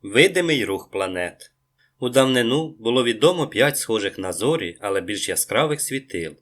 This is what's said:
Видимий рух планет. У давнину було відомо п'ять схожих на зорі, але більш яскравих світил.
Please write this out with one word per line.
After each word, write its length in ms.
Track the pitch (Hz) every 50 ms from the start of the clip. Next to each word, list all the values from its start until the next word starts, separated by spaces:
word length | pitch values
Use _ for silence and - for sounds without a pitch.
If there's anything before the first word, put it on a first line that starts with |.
Видимий 640 | - 98 101 120 156 190 175 185 175 165 156 135 107
рух 260 | 95 98 92 - -
планет. 600 | - 98 95 92 90 90 87 85 - - - - _ _ _ _ _ _ _ _ _ -
У 100 | - 123
давнину 680 | 123 135 131 131 131 123 120 113 127 151 160 160 156 -
було 240 | 110 113 120 131 123
відомо 440 | 120 - 107 139 165 180 175 147 -
п'ять 300 | - 101 123 147 139 -
схожих 400 | - - 113 110 101 98 - -
на 160 | 95 92 87
зорі, 440 | 90 101 131 160 160 101 85 85 -
але 220 | - 101 98 98
більш 280 | 90 90 104 98 - -
яскравих 520 | 92 95 - - 98 113 147 156 147 147
світил. 520 | - - 135 135 135 - - 90 82 80 76 _